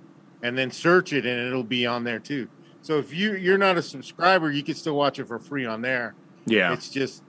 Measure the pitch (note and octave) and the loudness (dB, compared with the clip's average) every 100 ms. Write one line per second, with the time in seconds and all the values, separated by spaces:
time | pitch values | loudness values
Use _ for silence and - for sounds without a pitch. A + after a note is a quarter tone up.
0 | - - - - A#2+ B2+ C3 - E3 F3+ | -16 -20 -20 -8 -4 -2 -4 0 4 4
1 | F3+ C#3+ A#2 B2 B2 B2+ A2 B2 A#2+ A#2+ | 4 -2 -2 -2 -2 -2 -2 0 0 0
2 | A#2+ A2 - C#3+ A2+ - - - - D3+ | -2 -6 -6 -6 -8 -12 -20 -14 -2 -2
3 | B2 D#3 G#3+ G3 F3+ G3 G3 F3 - C#3 | -2 -2 -2 0 2 4 4 2 -2 -8
4 | - - F3 F#3 D#3+ C#3+ C#3+ D#3 E3 C#3+ | -14 0 4 4 4 -2 -4 -4 -2 2
5 | C#3+ C3+ B2+ A#2 - C#3 A#2+ A2 B2 B2+ | 2 0 -6 -8 -6 -6 -4 -4 -2 -2
6 | A2+ - - - - G#2+ F2+ - - C#3 | -4 -10 -20 -8 2 4 4 0 -4 -4
7 | B2+ - | -4 -6